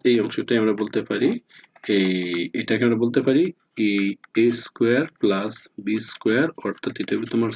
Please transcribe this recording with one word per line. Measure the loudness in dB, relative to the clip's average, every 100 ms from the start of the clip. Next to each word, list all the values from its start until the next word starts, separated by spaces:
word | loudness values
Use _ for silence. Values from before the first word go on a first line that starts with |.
এই | 2 2
অংশটাই | 2 -4 0 2
আমরা | 2 0
বলতে | -2 -4 -4
পারি, | 0 0 0 -8 -20 _ _ 0
এই, | 2 2 0 -2 -4 -4 -6
এটাকে | -2 2 2
আমরা | 2
বলতে | 2 2 2
পারি | 2 2 -4 _ -2 0
এই | 2 0 -4 -4 2
এ | 2 0
স্কয়ার | -8 -2 2 2 0 -2
প্লাস | 0 0 -4 -10 -16 -10
বি | -4 -4 -4
স্কয়ার, | -4 0 2 0 -2 -8
অর্থাৎ | -6 -8 -8
এটা | -4 -4
হবে | -2
তোমার | 0 0